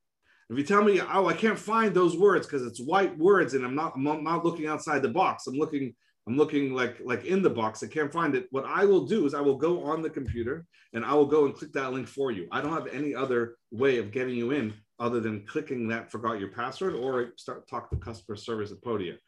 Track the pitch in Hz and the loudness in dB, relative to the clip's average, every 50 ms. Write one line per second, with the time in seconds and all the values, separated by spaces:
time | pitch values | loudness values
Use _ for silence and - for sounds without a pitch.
0 | _ _ _ _ _ _ _ _ _ - 117 139 143 147 202 208 214 208 202 170 | _ _ _ _ _ _ _ _ _ -8 -4 -4 0 4 4 6 6 6 6 4
1 | - - 165 196 190 170 156 - 220 220 208 - - 202 220 226 220 208 165 180 | 2 2 2 2 4 2 2 2 2 0 0 0 -2 0 2 2 4 4 4 4
2 | 180 170 165 165 202 202 185 156 120 - 143 135 123 117 107 - 120 143 175 196 | 4 4 4 6 6 6 6 4 0 -2 -4 -4 -4 -6 -8 -8 -2 0 2 2
3 | 196 156 - 151 160 196 202 185 156 127 135 131 123 123 131 147 165 160 - 131 | 2 2 0 2 4 6 6 6 4 2 0 -2 -2 -2 -2 -2 -4 -4 -2 -2
4 | 135 147 156 156 147 160 170 165 - 170 165 170 151 151 151 147 - 160 151 135 | 0 0 0 0 0 -2 0 0 0 0 0 -2 -4 -4 -4 -4 -2 -2 0 2
5 | 131 127 123 175 185 135 - - - - 131 139 156 151 147 139 135 120 117 _ | 2 2 2 2 2 2 0 -4 -6 -6 -4 -2 -2 -2 -2 -4 -4 -6 -10 _
6 | _ _ _ _ - 104 120 143 151 147 151 143 143 135 127 127 123 113 - - | _ _ _ _ -6 0 2 2 2 4 2 0 0 0 0 0 0 -2 -2 -6
7 | 90 123 120 110 - 143 185 196 185 156 113 117 110 110 110 - - 110 - 156 | -6 -4 -4 -4 -2 0 0 2 2 2 2 0 -2 -2 -2 -6 -10 -6 -4 -2
8 | 151 135 147 170 170 147 131 127 123 - 123 135 123 127 151 175 202 202 196 175 | -2 -2 -2 -2 0 0 0 -2 -2 -4 -6 -6 -4 -2 0 4 4 6 6 4
9 | 135 135 208 220 160 135 143 143 143 143 131 127 147 170 175 170 139 143 160 165 | 4 2 2 2 2 2 0 2 2 2 2 2 2 0 0 0 -2 -4 -4 -2
10 | 160 151 - 151 131 120 117 120 113 123 147 170 170 _ _ _ _ _ - 117 | -4 -4 -6 -6 -6 -6 -6 -4 -4 -6 -6 -8 -10 _ _ _ _ _ -8 -6
11 | 117 117 143 151 143 139 147 156 143 135 - - 165 151 - 143 135 131 127 131 | -2 2 4 4 6 6 6 4 4 4 2 -4 -10 -8 -6 -4 -4 -4 -4 -6
12 | 120 113 - 135 139 131 110 90 85 82 - 127 147 147 165 156 131 127 - 135 | -6 -8 -6 -4 -2 -2 -2 -4 -6 -6 -4 -4 -2 -2 -4 -4 -6 -6 -6 -6
13 | 151 147 135 123 135 131 123 120 117 117 - _ _ - 113 104 135 139 131 117 | -4 -4 -4 -2 -2 0 0 0 0 -2 -6 _ _ -10 -2 0 2 4 4 2
14 | 107 104 104 127 127 127 127 120 117 120 147 143 117 107 104 107 _ _ _ - | 0 -2 -4 -4 -4 -2 -2 -2 -2 -2 -2 -2 -2 -4 -6 -10 _ _ _ -6
15 | 120 120 120 117 110 110 107 101 104 - - 156 147 - 139 123 117 110 113 117 | -4 -2 0 0 -2 -2 -4 -6 -8 -8 -8 -6 -6 -6 -6 -4 -4 -4 -4 -4
16 | 110 - - 110 113 113 117 101 98 95 - 120 120 131 - - 190 190 165 120 | -6 -8 -8 -6 -4 -4 -4 -4 -6 -8 -8 -6 -8 -6 -6 -4 -4 -4 -4 -2
17 | 123 135 131 123 123 120 - - - - 120 117 - - 131 120 113 - - - | -2 -2 -2 -2 -4 -4 -8 -16 -12 -12 -12 -12 -12 -10 -10 -10 -8 -6 -6 -6
18 | - 123 113 104 - - 104 101 - - 113 107 104 98 98 - - 123 113 104 | -6 -8 -12 -12 -12 -12 -12 -10 -8 -6 -6 -6 -6 -8 -10 -10 -6 -4 -4 -4
19 | 92 82 - - _ | -4 -6 -8 -12 _